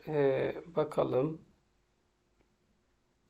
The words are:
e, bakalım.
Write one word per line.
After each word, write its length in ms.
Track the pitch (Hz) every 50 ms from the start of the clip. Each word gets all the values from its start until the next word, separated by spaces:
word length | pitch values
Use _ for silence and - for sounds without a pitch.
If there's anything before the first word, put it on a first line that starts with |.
| -
e, 480 | - 151 147 139 139 135 131 131 135 139 - - 170 -
bakalım. 640 | 156 151 151 - - 143 131 123 127 139 160 160 - - - _ _ _ _ _ _ _ _ _ _ _ _ _ _ _ _ _ _ _ _ _ _ _ _ _ _ _ _ _ _ _ _ _ _ _ _